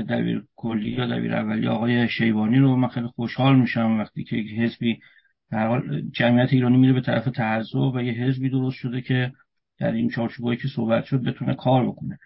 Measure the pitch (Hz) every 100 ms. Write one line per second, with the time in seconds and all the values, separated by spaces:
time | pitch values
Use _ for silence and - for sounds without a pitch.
0 | 107 117 117 113 - _ 113 113 110 123
1 | 120 117 117 113 110 110 120 117 117 120
2 | 117 - 113 107 107 131 135 127 123 127
3 | 117 - 117 - 131 135 117 117 113 110
4 | 104 - - 113 107 107 117 - 117 -
5 | - _ _ _ _ 110 110 123 - 147
6 | - - 120 120 123 131 123 127 131 127
7 | 127 120 131 - 110 110 110 135 135 123
8 | 120 113 123 127 131 131 131 131 127 123
9 | - 131 127 - _ _ _ _ 117 113
10 | 117 - 117 - 120 120 135 - 110 117
11 | - 135 123 - 127 135 131 131 110 -
12 | - -